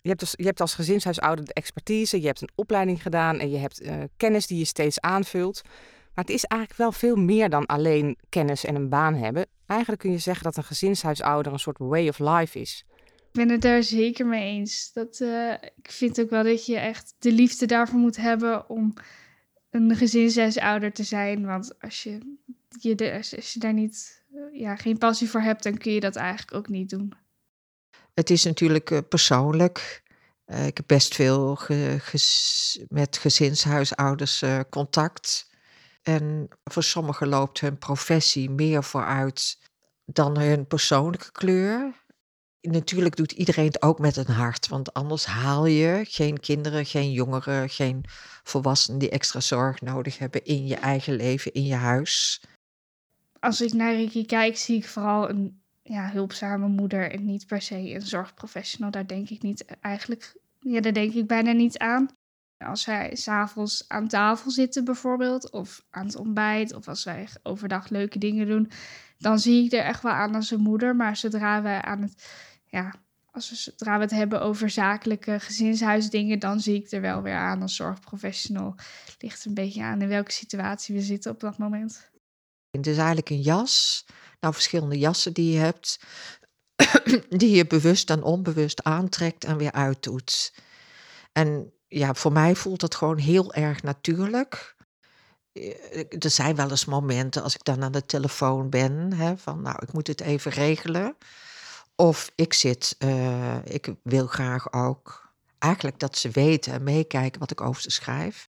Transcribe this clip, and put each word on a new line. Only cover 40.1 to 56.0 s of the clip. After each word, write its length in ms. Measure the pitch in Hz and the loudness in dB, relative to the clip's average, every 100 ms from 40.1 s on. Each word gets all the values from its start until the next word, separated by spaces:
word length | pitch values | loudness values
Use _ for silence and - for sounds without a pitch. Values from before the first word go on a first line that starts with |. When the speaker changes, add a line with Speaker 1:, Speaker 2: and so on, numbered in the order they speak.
| 147 143 147 | 2 2 4
Speaker 3:
hun 280 | 147 147 139 | 2 2 0
persoonlijke 640 | 156 - 139 156 175 - | 0 2 2 2 -4 -10
kleur. 680 | - 185 185 190 226 269 254 _ _ _ _ _ _ | -4 2 2 2 -2 -4 -8 _ _ _ _ _ _
Natuurlijk 560 | 170 165 160 180 175 160 | -2 0 0 0 0 2
doet 160 | 160 | -4
iedereen 340 | - 170 160 156 | 0 0 4 2
het 160 | 147 | 4
ook 160 | 147 - | 2 4
met 180 | 147 139 | 2 0
een 100 | 127 | 0
hart, 420 | 117 120 113 - | 2 2 -2 -4
want 260 | 135 131 | -6 -6
anders 300 | - 143 151 | -6 -4 -4
haal 420 | - 104 131 139 160 | -2 -2 0 2 4
je 380 | 156 160 185 214 | 6 4 2 -2
geen 320 | - 151 143 | -2 0 0
kinderen, 460 | - 147 151 151 147 | -2 -2 0 -4 -2
geen 260 | 151 139 | 0 0
jongeren, 560 | 127 127 131 131 139 131 | 0 0 -2 -2 -2 -2
geen 360 | - 131 131 135 - - - | -2 -2 -2 -8 -14 -20 -20
volwassenen 560 | - 139 131 139 - 135 | -6 0 2 2 2 0
die 120 | 139 | 0
extra 300 | 139 - 123 | 0 -2 -2
zorg 400 | 123 123 131 131 | -2 0 0 -2
nodig 380 | 123 131 127 - | -6 -6 -6 -6
hebben 260 | 131 135 | -6 -6
in 220 | - 147 135 | -2 -2 -2
je 100 | 135 | -4
eigen 380 | 135 135 135 | 0 0 0
leven, 380 | 131 120 135 - | -2 0 -2 -2
in 120 | - | -2
je 100 | 139 | -2
huis. 680 | 127 123 123 156 - - - - _ _ _ _ _ _ _ _ _ | 0 2 0 0 0 0 -4 -10 _ _ _ _ _ _ _ _ _
Speaker 2:
Als 200 | 247 220 | -2 0
ik 120 | 233 | 0
naar 220 | 226 226 | 0 0
Ricky 320 | 226 220 226 220 | 0 0 -2 -2
kijk, 300 | 226 226 226 | 2 2 0
zie 200 | - 233 | -2 -2
ik 100 | 220 | -2
vooral 420 | - 208 208 208 | -4 0 0 0
een, 340 | 208 196 - _ _ | -2 -4 -8 _ _
ja, 280 | _ 214 | _ -8